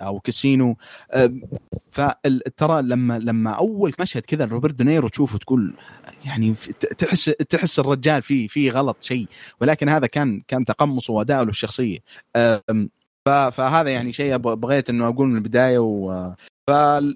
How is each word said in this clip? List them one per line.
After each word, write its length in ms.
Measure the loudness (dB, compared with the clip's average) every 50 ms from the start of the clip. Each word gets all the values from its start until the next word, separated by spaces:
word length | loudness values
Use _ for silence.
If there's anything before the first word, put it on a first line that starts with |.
أو 200 | -8 -8 -8 -6
كاسينو. 560 | -6 -4 -4 0 2 2 2 2 2 0 -2 -4 -10 -18 -20 -20 -10 -2
آه، 220 | 2 4 4 4 2 -4 -12 -14 -14 -14 -12 _ -14 -14 -14 _
فال-، 520 | -4 -2 -2 -2 -2 -2 0 0 0 0 -2 -6 -4
ترى 260 | -2 0 2 2 0
لما، 360 | 0 0 0 0 0 0 0 -2
لما 320 | -2 0 0 0 0 0
أول 420 | 0 0 -2 -2 0 -2 -2 -2 -2 -4
مشهد 220 | -6 -4 -4 -6
كذا 220 | -4 -4 -2 -2 -2
روبرت 300 | -2 -2 -2 -2 -2 0
دانيرو 340 | 2 2 4 4 2 2 0
تشوفه 300 | 0 -2 -2 -2 -2 -6
تقول 360 | -2 0 0 2 2 0 -4 -10 -18 -20 -20 -20 -20 -20 -20 -14 -10
يعني 300 | -6 -2 0 0 0 0
ف-، 160 | -2 -6 -14
ت-، 240 | -8 -8 -8 -6 -4
تحس، 300 | -4 -2 0 0 0 0
تحس 540 | 0 0 -2 -2 -2 0 0 0 0 0 0
الرجال 440 | 0 0 0 0 0 0 0 0
فيه، 240 | 0 -2 -2 -2 -2
فيه 240 | -2 -2 0 0 0
غلط 320 | 2 0 0 0 -2 -4
شيء، 240 | -6 -6 -4 -4 -6 -8 -12 -20 -20 -20 -6 _
ولكن 280 | 0 2 2 2 2 2
هذا 180 | 2 2 2
كان، 360 | 0 0 0 0 0 -2 -4 -4 -4
كان 160 | -4 -2 -2
تقمصه 480 | -2 0 0 0 0 0 -2 -4 -2
وأداؤه 320 | -2 -2 0 0 0 0 0
للشخصية. 540 | 0 -2 -4 -6 -6 -4 -4 -2 -4 -4 -6 -12 _ -20 -20 -12 _ 0
آم، 540 | 2 4 4 2 0 0 -2 0 0 -2 -2 -6 _ _ _ _ _ _
ف-، 20 | 2
فهذا 600 | 4 4 2 2 0 -2 0 2 2 2 2 2
يعني 220 | 0 -2 -4 -6
شيء 220 | -4 -4 -2 -2 -2
أب-، 260 | 0 0 -2 -2 -2
بغيت 300 | -2 0 0 0 0 0
إنه 180 | -2 0 0 0
أقول 200 | 0 0 2 2
من 80 | 2
البداية. 420 | 0 -2 0 2 2 4 4 4 2
و-، 560 | 2 0 0 -2 -4 -4 -6 -6 -8 -8 -12 -14 -20 -20 _ _ _ 2
فال-، 440 | 2 4 4 4 4 2 0 -2 -2